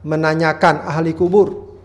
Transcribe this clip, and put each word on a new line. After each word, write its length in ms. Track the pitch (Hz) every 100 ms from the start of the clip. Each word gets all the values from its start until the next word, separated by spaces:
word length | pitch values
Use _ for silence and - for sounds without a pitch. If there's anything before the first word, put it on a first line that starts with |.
menanyakan 800 | 151 156 160 160 160 156 180 151
ahli 320 | 160 151 165
kubur. 640 | 160 175 202 185 - - -